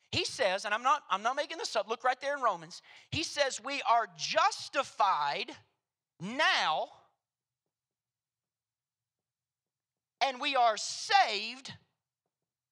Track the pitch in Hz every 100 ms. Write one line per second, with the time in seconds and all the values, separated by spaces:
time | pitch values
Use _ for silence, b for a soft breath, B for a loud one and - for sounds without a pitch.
0 | b 294 453 - 208 190 208 220 254 294
1 | - 190 226 269 311 330 - 220 196 233
2 | 254 262 277 285 240 175 165 - B B
3 | B 285 320 294 277 247 233 277 214 233
4 | 208 160 147 277 381 440 - 294 247 -
5 | 202 160 143 170 247 - _ _ _ _
6 | _ - 180 262 349 302 180 160 247 -
7 | _ _ _ _ _ _ _ _ _ _
8 | _ _ _ _ _ _ _ _ _ _
9 | _ _ _ _ _ _ _ _ _ _
10 | _ - 277 254 294 269 233 208 - -
11 | - 392 285 208 220 262 262 - _ _
12 | _ _ _ _ _ _ _